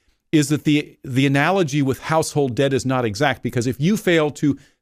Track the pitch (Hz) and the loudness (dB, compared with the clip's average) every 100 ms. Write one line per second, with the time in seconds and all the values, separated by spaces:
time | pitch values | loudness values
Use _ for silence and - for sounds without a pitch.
0 | _ _ _ 160 127 147 - 147 147 - | _ _ _ 0 2 0 2 0 0 -12
1 | 147 123 139 139 151 190 165 147 135 123 | -6 0 2 2 2 0 0 0 0 -2
2 | - 160 156 151 139 110 139 131 127 131 | -2 -2 0 -2 -2 0 0 0 -2 -2
3 | 120 101 143 123 123 127 120 123 156 214 | -2 0 -2 -2 -4 -4 -2 -2 0 0
4 | - 165 151 135 151 139 - _ | 2 2 2 0 -2 -2 -6 _